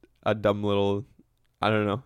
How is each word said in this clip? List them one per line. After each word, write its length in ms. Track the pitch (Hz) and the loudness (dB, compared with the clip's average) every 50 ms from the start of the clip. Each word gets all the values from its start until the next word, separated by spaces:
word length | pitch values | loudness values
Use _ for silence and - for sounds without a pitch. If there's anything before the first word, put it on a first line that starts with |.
| - _ _ _ - | -20 _ _ _ -4
a 120 | 107 107 | -2 -2
dumb 280 | 110 104 107 104 104 104 | 0 0 0 0 0 0
little, 420 | 101 101 101 101 101 101 101 - - - - _ _ _ _ _ _ _ _ | 0 0 0 0 0 -2 -2 -6 -10 -18 -20 _ _ _ _ _ _ _ _
I 80 | - 107 | -2 0
don't 160 | 110 107 104 104 | 0 2 0 0
know. 160 | 98 127 - | -2 -4 -6